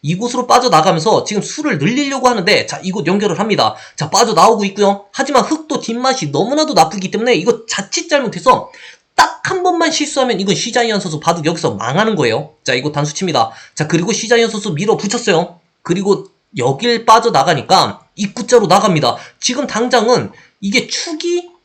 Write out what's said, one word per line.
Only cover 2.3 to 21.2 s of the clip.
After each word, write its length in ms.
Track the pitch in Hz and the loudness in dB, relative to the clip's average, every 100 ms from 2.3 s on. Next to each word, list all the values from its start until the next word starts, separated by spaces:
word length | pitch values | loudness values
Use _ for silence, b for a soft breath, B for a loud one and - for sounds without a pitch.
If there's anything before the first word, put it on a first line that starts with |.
| 226 180 165 - | 0 0 0 -2
자, 140 | - | -8
이곳 240 | 185 190 156 | -6 -4 -2
연결을 320 | 196 208 160 | 0 0 -2
합니다. 380 | 220 170 113 B B | -2 0 0 B B
자, 160 | - 147 | -8 -2
빠져나오고 540 | - 233 165 196 226 | 2 2 6 6 4
있고요. 400 | 196 196 196 202 - | 0 2 0 0 -6
하지만 320 | - 285 269 | -6 -4 -2
흑도 340 | 202 311 - 269 | -2 -4 -4 -6
뒷맛이 520 | - 233 262 262 151 | -6 -2 -2 -2 -2
너무나도 440 | 143 202 294 311 | -2 0 0 0
나쁘기 380 | 202 - 208 185 | 2 2 0 -6
때문에 220 | 202 240 | -4 0
이거 300 | 196 190 233 - | 2 2 -2 -4
자칫 420 | - 196 - 339 | -8 -6 -8 -2
잘못해서 600 | 294 240 180 262 - - B B B _ | 0 0 -2 2 2 0 B B B _
딱 240 | - - - - | 0 0 -2 -4
한 140 | 381 | 0
번만 280 | 359 349 320 | 0 2 0
실수하면 500 | 320 294 285 247 190 | 0 -2 0 0 0
이건 140 | 196 | 0
시자이언 460 | 156 - 240 233 208 | 0 0 0 0 0
선수 200 | 185 151 | -2 -4
바둑 260 | 165 170 156 | -2 0 -2
여기서 260 | 165 139 | -2 -2
망하는 440 | 101 113 147 220 196 | -2 -2 0 0 2
거예요. 340 | 120 113 151 _ | 0 0 -4 _
자, 100 | - | -2
이거 180 | 127 147 | -2 -2
단수 220 | 147 147 | -4 -4
칩니다. 360 | - 190 139 107 B B | -4 0 2 0 B B
자, 140 | - 151 | -6 -2
그리고 240 | 165 180 | 0 0
시자이언 380 | 220 220 233 226 | -4 2 2 2
선수 220 | 214 202 | -2 -6
밀어붙였어요. 840 | 151 208 - 202 233 226 165 175 - _ _ | -4 0 0 0 -4 0 0 0 -8 _ _
그리고 440 | - 175 196 185 - _ _ 185 | -4 -2 0 -2 -2 _ _ -4
여길 480 | 120 - 240 226 233 | -2 0 0 0 4
빠져나가니까 960 | 226 233 160 156 147 - 180 123 98 _ | 4 6 2 2 0 2 2 2 -4 _
입구자로 520 | - 202 - 196 247 190 | -8 -8 -6 2 4 6
나갑니다. 500 | 190 208 160 123 107 B B | 4 4 2 0 -2 B B
지금 260 | - 247 285 | -4 -4 -4
당장은 680 | 208 240 247 220 233 104 B B B | -2 2 2 4 2 0 B B B
이게 260 | 202 240 - | -2 -2 -2
축이 640 | - - 311 | -8 -6 -6